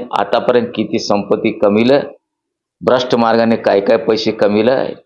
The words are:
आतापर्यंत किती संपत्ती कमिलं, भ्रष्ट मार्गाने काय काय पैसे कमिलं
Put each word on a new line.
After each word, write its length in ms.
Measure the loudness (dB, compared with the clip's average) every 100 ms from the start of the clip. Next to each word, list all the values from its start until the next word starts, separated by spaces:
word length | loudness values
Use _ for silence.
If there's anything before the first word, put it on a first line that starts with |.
| -2 -4
आतापर्यंत 480 | -2 -2 0 0 -2 -6
किती 240 | -4 -4
संपत्ती 520 | -2 -4 0 -2 -2
कमिलं, 480 | 0 0 2 2 2 0 -14 _ _ _ _ _ _
भ्रष्ट 340 | 0 0 0 0
मार्गाने 400 | 2 2 2 0
काय 240 | 2 0
काय 180 | 2 0
पैसे 340 | 2 -2 -2
कमिलं 540 | 0 0 2 2 0 -4 -10